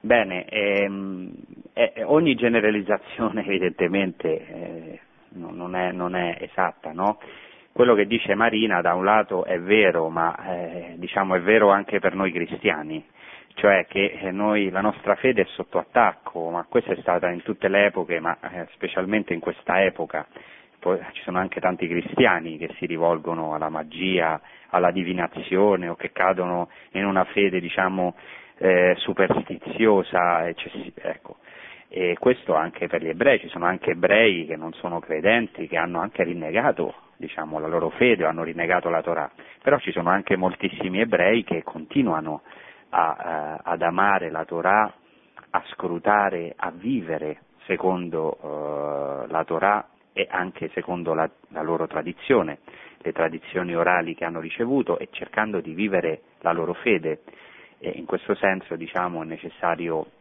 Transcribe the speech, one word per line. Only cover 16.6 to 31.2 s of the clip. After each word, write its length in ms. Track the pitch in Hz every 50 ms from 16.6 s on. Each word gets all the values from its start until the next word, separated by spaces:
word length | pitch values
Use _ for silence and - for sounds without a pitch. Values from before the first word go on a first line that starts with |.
| 85 _
questa 240 | - 120 - - 95
è 60 | 82
stata 300 | - - 87 90 82 87
in 120 | 87 87 -
tutte 260 | - 104 - - 98
le 180 | 98 101 101
epoche, 340 | 101 - 98 87 80 87 82
ma, 180 | 80 85 87 _
eh, 280 | - - - 90 82 - -
specialmente 600 | _ - 90 - 95 92 95 104 107 101 - 87
in 80 | 85
questa 420 | - - 80 - - - 87 95 98
epoca. 440 | 92 - - 82 78 - 78 78 _ _ - - - - - - _ _ _
Poi 220 | - 87 92 87 87 - -
ci 100 | - -
sono 160 | - 90 90
anche 220 | 92 90 - -
tanti 280 | 87 92 90 85 92 82
cristiani 680 | 85 87 - - - - 127 113 92 85 82 85 78 76
che 100 | 82 80 -
si 80 | - -
rivolgono 680 | 82 85 80 82 85 85 80 76 85 85 80 78 78 78
alla 160 | 78 78 78
magia, 680 | 80 78 78 78 76 80 90 95 92 90 82 80 80 78 _ - - - - _
alla 220 | - 90 90 87
divinazione 1000 | 85 95 92 87 92 90 85 82 - - - - 92 92 101 104 98 92 90 85
o 60 | 85
che 180 | - - 98 _
cadono 560 | - 92 92 95 92 90 90 90 87 87 - - - - _
in 160 | _ 95 98
una 180 | 101 98 92 90
fede, 340 | - - 104 101 98 90 92
diciamo, 560 | 87 85 - - 92 92 95 95 90 90 85 - - - - - - - _ -
eh, 360 | - 95 92 90 90 90 90 -
superstiziosa, 1500 | - - 95 - 98 90 - - - - - - - - - - 113 110 104 98 90 - - 90 87 87 87 82 82
eccessi-, 460 | 87 85 - - 85 - - - - -
ecco. 420 | - - - - -